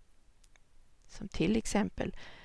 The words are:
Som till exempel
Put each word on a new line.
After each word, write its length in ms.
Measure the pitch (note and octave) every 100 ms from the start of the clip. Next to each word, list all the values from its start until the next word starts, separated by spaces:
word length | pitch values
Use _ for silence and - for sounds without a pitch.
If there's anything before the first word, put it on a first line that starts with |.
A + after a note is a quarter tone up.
| - - - - - - - - - - -
Som 200 | - G#3
till 300 | - E3 A3
exempel 580 | - G#3 F#3+ - - - - -